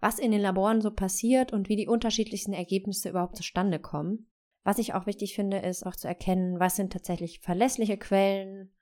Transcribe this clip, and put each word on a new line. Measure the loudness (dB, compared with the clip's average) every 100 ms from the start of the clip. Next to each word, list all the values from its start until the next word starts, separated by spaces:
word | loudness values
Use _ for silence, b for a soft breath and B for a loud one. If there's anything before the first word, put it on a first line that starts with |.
was | -2 2
in | 2
den | 4
Laboren | 4 4 4 4
so | 2
passiert | 0 -2 0 4 4 4
und | 0 0
wie | 0
die | 2
unterschiedlichsten | 2 2 0 -2 -4 -4
Ergebnisse | -4 -2 -2 -2 -4 -4
überhaupt | -2 -4 -6
zustande | -4 0 2 0
kommen. | -4 -6 -4 -6 -8 _ _ _
Was | 0 0
ich | 0
auch | -2 -4
wichtig | -4 -4
finde, | -2 -2 -2
ist | -2 -4
auch | -8 -8
zu | -8
erkennen, | -2 0 2 2 2
was | 2 2
sind | -2
tatsächlich | -4 -4 -4 -6 -8
verlässliche | -4 2 2 2 0 0
Quellen, | 2 4 4 2 -4 -12 -16 _